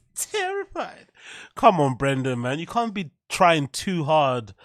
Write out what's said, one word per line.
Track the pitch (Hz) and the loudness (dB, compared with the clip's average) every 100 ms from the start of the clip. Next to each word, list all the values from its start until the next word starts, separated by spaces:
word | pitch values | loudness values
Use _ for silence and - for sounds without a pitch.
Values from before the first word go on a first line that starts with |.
| _ | _
terrified. | - - 427 370 392 392 339 208 - - _ - - - | -12 -8 -4 -4 -6 -8 -10 -10 -12 -20 _ -20 -20 -20
Come | - 226 180 | 2 4 6
on, | 143 | 2
Brendan, | 120 139 135 131 123 | 0 0 0 -2 -2
man. | 123 147 | -4 -4
You | 165 | -4
can't | 233 233 | -4 -4
be | 202 165 - - | -4 -10 -14 -10
trying | - 180 160 143 | 2 4 4 0
too | - - 180 | -6 -4 -4
hard | 143 156 139 127 107 - | 0 2 2 0 -6 -16